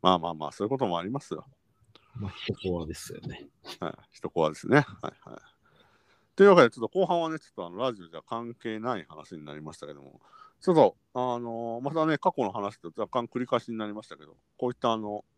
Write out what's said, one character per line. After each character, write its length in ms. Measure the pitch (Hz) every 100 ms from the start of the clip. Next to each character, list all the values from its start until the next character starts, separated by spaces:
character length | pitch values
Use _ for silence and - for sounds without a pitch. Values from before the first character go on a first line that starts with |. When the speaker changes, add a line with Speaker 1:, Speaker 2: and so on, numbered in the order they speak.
Speaker 1:
ま 100 | 90
あ 40 | 90
ま 120 | 82
あ 40 |
ま 140 | 80 76
あ、 40 |
そ 120 | -
う 20 | 104
い 0 |
う 20 |
こ 80 | 135
と 100 | 107
も 120 | 87
あ 60 |
り 60 | 90
ま 100 | 135
す 120 | -
よ。 140 | 78 - _ _ _ _ - _ -
Speaker 2:
ま 120 | 101
あ、 40 |
人 200 | - - 98 95
コ 100 | 87
ア 40 | 80
で 80 |
す 180 | 80 -
よ 80 | -
ね。 280 | - - - _ - -
Speaker 1:
は 120 | 85
い、 40 | - _
人 180 | - -
コ 160 | -
ア 40 | 78
で 80 | 76
す 120 | -
ね。 120 | 135
は 280 | - 104 -
い 200 | - -
は 60 | -
い。 40 | - _ _ _ _ _ _ _ _
と 80 | -
い 40 | 196
う 40 |
わ 60 | 180
け 60 |
で、 80 | 120
ち 100 | 127
ょ 60 | 113
っ 20 |
と 100 | 185
後 80 | 180
半 140 | 175
は 100 | 160
ね、 80 | 160
ち 60 |
ょ 20 | -
っ 40 |
と 120 | - 87
あ 40 |
の、 60 | 90
ラ 160 | 127
ジ 100 | 110
オ 60 | 85
じ 80 | 82
ゃ 60 |
関 320 | - 117 117
係 260 | 117 117 110
な 180 | 117 113
い 60 |
話 320 | 78 78 76 80
に 80 |
な 100 | 76
り 60 | 73
ま 120 | 76
し 60 | 78
た 80 | 73
け 80 |
ど 80 | 73
も、 180 | 69 - _ - - _
ち 100 | -
ょ 20 |
っ 20 |
と、 220 | 165 110 - _
あ 240 | 127 127 120
の 420 | 120 117 117 117
ー、 20 |
ま 100 | 135
た 140 | 160 156
ね、 120 | 151
過 140 | 190 -
去 60 |
の 60 | 110
話 280 | 98 101 -
と 80 | 85
若 320 | - 104 127
干 60 | 117
繰 140 | 123
り 60 | 123
返 140 | 120
し 100 | -
に 80 | 113
な 80 | 107
り 60 |
ま 100 | 104
し 60 | -
た 80 | -
け 80 |
ど、 120 | 76 - _ _
こ 120 | 123
う 20 |
い 40 |
っ 20 | 123
た 160 | 123
あ 40 | 113
の 280 | 107 104 -